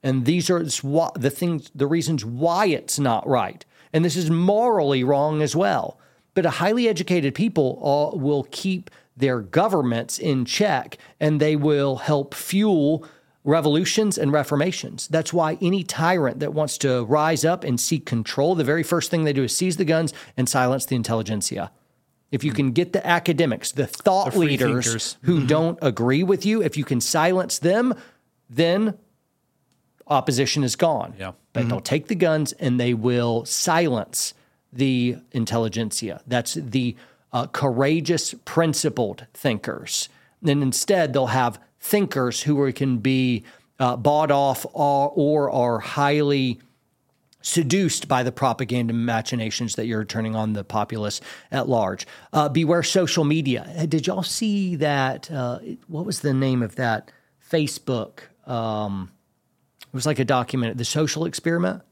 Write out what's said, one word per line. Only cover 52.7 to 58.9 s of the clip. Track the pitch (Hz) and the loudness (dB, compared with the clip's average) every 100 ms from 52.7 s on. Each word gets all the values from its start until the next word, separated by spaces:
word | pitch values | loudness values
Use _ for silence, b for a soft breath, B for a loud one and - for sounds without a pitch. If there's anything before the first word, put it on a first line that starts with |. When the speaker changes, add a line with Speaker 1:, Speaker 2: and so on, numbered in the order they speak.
| 170 | 2
Speaker 1:
social | 151 196 175 - | 2 2 2 2
media. | 147 156 135 120 - 165 | 2 2 0 -2 -4 -6
Uh, | 160 | -2
did | 160 165 | 0 -2
y'all | 185 | -4
see | 180 - 220 202 185 165 | -4 -4 -2 0 -2 0
that? | 151 143 131 131 - | 0 2 0 -4 -8
Uh, | 147 123 123 - - - | -6 -4 -6 -10 -14 -10
what | 160 | -8
was | 185 170 | -6 -4
the | 147 | -2
name | 131 135 127 | 0 0 0
of | 113 - | -2 -2
that | 120 110 - b b b _ | -2 -2 -6 b b b _
Facebook? | 165 147 - - 123 104 - - _ - | -2 -2 -6 -4 -4 -4 -12 -20 _ -8
Um, | 120 113 107 107 | -4 -4 -4 -4